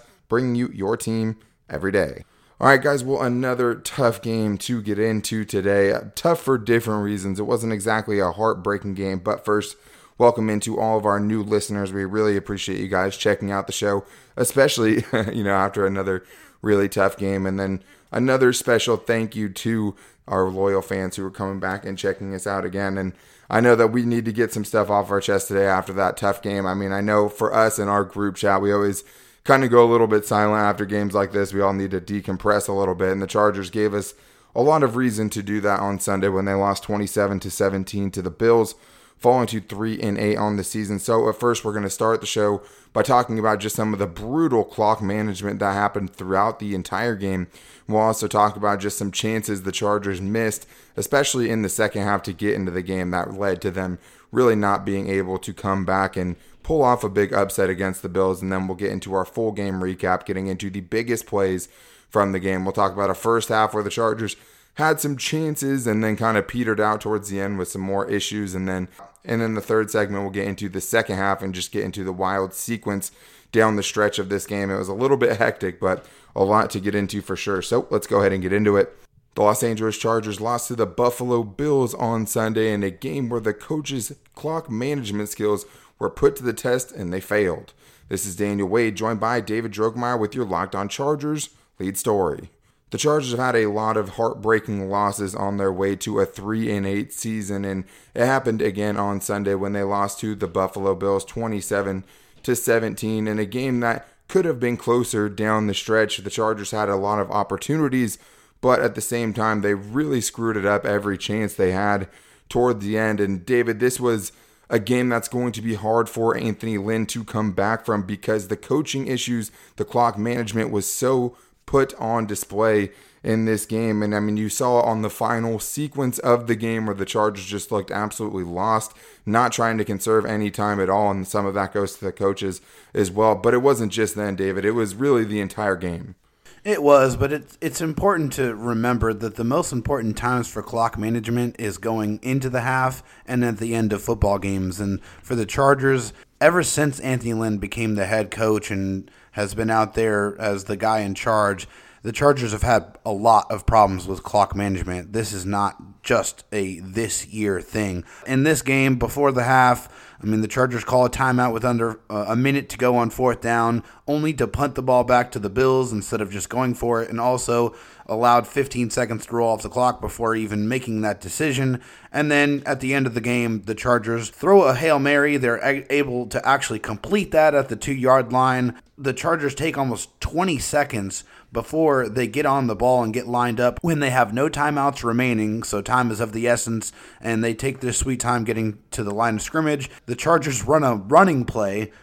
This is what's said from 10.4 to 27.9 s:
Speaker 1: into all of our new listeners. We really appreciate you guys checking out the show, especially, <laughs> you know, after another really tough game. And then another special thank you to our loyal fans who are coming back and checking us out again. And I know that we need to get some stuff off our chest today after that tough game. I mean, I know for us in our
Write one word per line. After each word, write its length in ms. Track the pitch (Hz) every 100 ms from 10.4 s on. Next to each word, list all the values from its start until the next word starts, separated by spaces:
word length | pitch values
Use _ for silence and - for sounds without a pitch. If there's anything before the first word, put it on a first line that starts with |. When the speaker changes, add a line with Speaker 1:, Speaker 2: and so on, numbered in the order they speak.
| 110
Speaker 1:
into 300 | 107 110 107
all 180 | 110 110
of 80 | 104
our 140 | 101
new 240 | 104 110
listeners. 500 | 104 104 - 104 98
We 100 | 98
really 320 | 95 107 107 101
appreciate 440 | - 101 - 98
you 80 | 101
guys 280 | 92 98 95
checking 360 | 107 101 98
out 160 | 98 98
the 60 |
show, 320 | - 104 101 98 - - -
especially, 680 | 123 - 139 147 110 110 113
<laughs> 240 | 120 104
you 120 | 117
know, 100 | 101
after 320 | 98 98 104 98
another 400 | 98 95 92 - - - _
really 260 | 107 101 98
tough 260 | 104 98 -
game. 300 | 101 98 95
And 140 | 95
then 240 | 98 95 - - _
another 400 | - 127 131 127
special 440 | 120 - 117 - 113
thank 380 | - 113 110 110
you 140 | 107
to 460 | 92 113 113 104 95 - _ -
our 220 | 95 95
loyal 320 | 95 98 95
fans 340 | 95 98 95 95
who 100 | 95
are 20 |
coming 300 | 95 98 98
back 260 | 95 98 104
and 100 | 98
checking 380 | 98 - 98
us 140 | 95 101
out 180 | 98 95
again. 320 | 95 98 98
And 160 | 95 - _ - -
I 100 | 107
know 140 | 123 117
that 140 | 113
we 120 | 120
need 240 | 120 120 117
to 60 |
get 200 | 107 113
some 140 | - 104
stuff 240 | 110 101
off 220 | 104 98
our 100 | 101
chest 260 | 95 98 -
today 200 | 98 98
after 260 | 95 95
that 240 | 95 92 -
tough 240 | 101 98
game. 240 | 104 101 95
I 80 |
mean, 180 | 95 98
I 100 | 98
know 280 | 104 107 104
for 240 | - 107
us 240 | 110 110 107
in 100 |
our 160 | 101